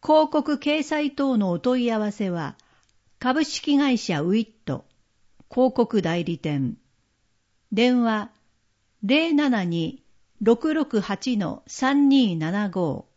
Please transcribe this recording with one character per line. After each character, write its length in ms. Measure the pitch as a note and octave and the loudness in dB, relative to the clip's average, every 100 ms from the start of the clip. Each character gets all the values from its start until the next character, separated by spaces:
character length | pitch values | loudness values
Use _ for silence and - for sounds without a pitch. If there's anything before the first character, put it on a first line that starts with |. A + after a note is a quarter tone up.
広 280 | - D#4 D#4 | 4 4 4
告 260 | D4+ D4+ C#4+ | 0 -2 -2
掲 260 | D4 D4+ | -2 -2
載 300 | D4+ D#4 D4 | -2 -2 -2
等 260 | - C#4 B3 | -2 0 2
の 100 | G3 | 0
お 100 | F3 | 0
問 240 | B3 B3+ | 0 0
い 80 | A#3+ | 0
合 80 | A3 | -2
わ 140 | G#3+ | -4
せ 160 | G3+ G3 | -4 -4
は、 300 | F3 D3 - _ _ _ _ _ _ | -4 -6 -10 _ _ _ _ _ _
株 240 | B3+ C4 | -2 -2
式 360 | D4+ - - C#4+ | -2 -4 0 2
会 180 | C#4+ A#3+ | 2 0
社 240 | - D#3+ | -2 -4
ウ 120 | D#3+ | 0
ィ 80 | G#3 | 0
ッ 80 | A3+ _ - | -2 _ -8
ト、 180 | C3+ - _ _ _ _ _ _ | -8 -10 _ _ _ _ _ _
広 220 | - B3+ | 0 0
告 300 | B3+ A3+ A3 | 2 0 0
代 220 | E3 E3+ | 0 -2
理 140 | E3 E3+ | -4 -6
店。 380 | D#3 D3 B2+ - _ _ _ _ _ _ _ _ _ | -4 -2 -2 -6 _ _ _ _ _ _ _ _ _
電 300 | G#3 B3 B3+ | 0 2 4
話、 280 | A#3 A3 G#3 _ _ _ _ _ _ _ | 2 -2 -6 _ _ _ _ _ _ _
零 300 | G3 C#4 E4 | 0 2 2
七 320 | D4 D4 A#3 | 2 2 0
二 400 | F3+ E3 D#3+ - _ _ _ _ | 0 -2 -4 -8 _ _ _ _
六 320 | G#3 A#3+ D#4 | 2 2 2
六 260 | D#4 D4+ A3 | -2 0 -2
八 380 | F#3+ G3 - A#3 | -2 -6 -4 -2
の 240 | E3+ - _ | -4 -8 _
三 440 | - C4 C#4 C#4+ | -4 0 4 4
二 260 | C4+ A#3+ E3+ | 6 4 0
七 320 | D#3 G3 G#3 | -2 -2 -2
五。 380 | F#3 E3+ B2+ - | -2 -2 -2 -10